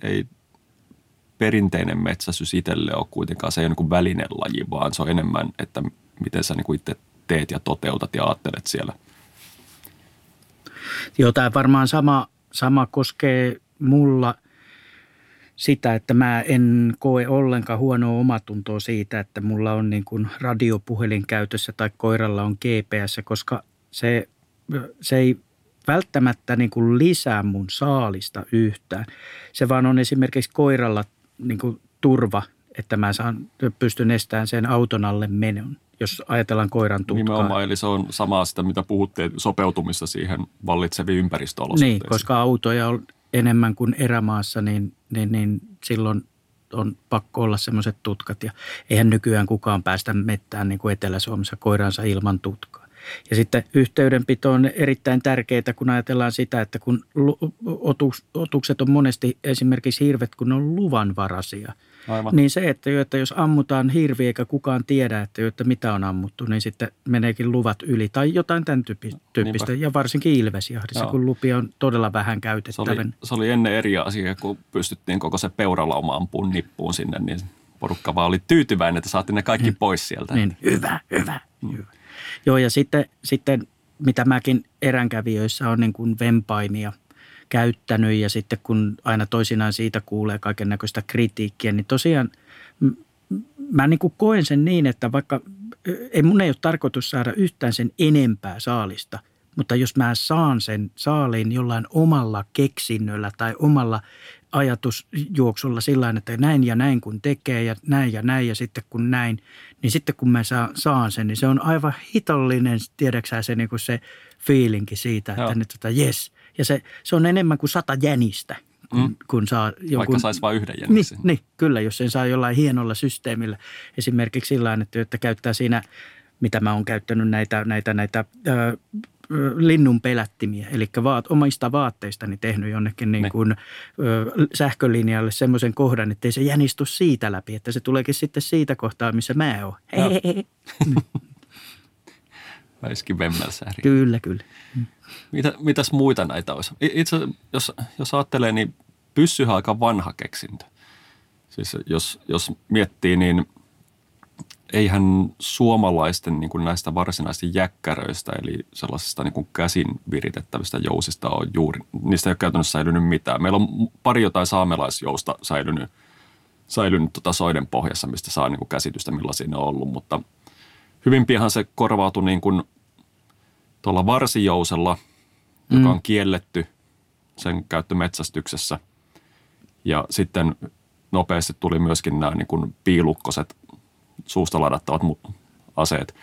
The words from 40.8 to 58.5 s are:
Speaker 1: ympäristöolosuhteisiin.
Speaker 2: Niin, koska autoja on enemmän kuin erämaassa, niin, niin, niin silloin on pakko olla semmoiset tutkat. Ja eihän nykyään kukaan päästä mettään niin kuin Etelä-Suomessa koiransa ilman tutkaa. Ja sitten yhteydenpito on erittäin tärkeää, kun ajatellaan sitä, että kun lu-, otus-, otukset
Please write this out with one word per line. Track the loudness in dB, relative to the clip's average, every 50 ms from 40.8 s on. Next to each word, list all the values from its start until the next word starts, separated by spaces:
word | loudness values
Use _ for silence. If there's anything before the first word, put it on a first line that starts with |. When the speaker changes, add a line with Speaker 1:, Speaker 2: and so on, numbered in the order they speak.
| 0 -2 -2 -4 -2 0 0 0
Speaker 1:
ympäristöolosuhteisiin. | 0 0 -2 -4 -6 -8 -10 -8 -4 0 2 4 4 4 2 0
Speaker 2:
Niin, | -2 -2
koska | -2 -2 0 0 0 2
autoja | 2 2 0 0 0 0 0 0 0 -2
on | -2 -4 -6 -12 -20 _ _ _
enemmän | 0 2 4 4 4 4 4 2 2
kuin | 0 0 0 0 0
erämaassa, | 0 0 0 0 0 0 -2 -2 -4 -4 -4 -4
niin, | -2 -2 -2 -2 -4 -6 -8 _ _ -8
niin, | -4 -2 -2 0
niin | 0 0 0 0 -2 -4 -6 -12 -18 -12 -8
silloin | -4 -4 -2 0 0 -2 -2 -6 _ _ _ _ _ _ _ _ _
on | -6 -4 -4 -4 -6 -10 _ -4
pakko | -4 -4 -4 _ -4 -2
olla | 0 0 0
semmoiset | -2 -2 -2 -2 -2 -2 -2 -4 _
tutkat. | -6 -8 -8 -8 -8 -10 -10 -10
Ja | -12 -14 -14 -14 -16 -16 -16 -12 -4 0
eihän | 4 4 6 6
nykyään | 4 4 2 2 2 2 2
kukaan | 2 0 -2 0 0 -2 0
päästä | 0 -2 -2 -2 -2 -2 -2
mettään | -2 0 -2 -2 -4 -6 -10 -8 -4 -4 -2
niin | -2 -2
kuin | -2 -2
Etelä-Suomessa | -2 -2 -2 -2 -2 -2 -4 -4 -4 -4 -6 -6 -6
koiransa | -2 0 2 2 2 2 0 -2 -2
ilman | -2 -2 0 0 0 0 0 0
tutkaa. | -2 -6 -8 -10 -14 -20 -20 -20 -20 -20 _ -20 -18 -16 -16 -14 -6 -2
Ja | 0
sitten | 2 2 2 0 -2 0 _ 4
yhteydenpito | 4 4 4 4 2 4 4 4 2 2 0 0 2 2 4
on | 4 4 4
erittäin | 4 2 2 0 0 0 0 0 0 0 2
tärkeää, | 2 0 0 0 0 0 -2 -2 0 -2 -4
kun | -2 0 0
ajatellaan | 0 0 0 -2 0 0 0 0
sitä, | -2 -2 -4 -2 -2 -4
että | -4 -4 -8 -6
kun | -2 -2 -2 -2 -2 _ -2
lu-, | 0 2 2 0 0 -4 -6 -6 -8 -8
otus-, | -8 -6 -2 -2 -2 0 2 0 -2 -2 -4 -10 _ -8
otukset | -8 -4 -2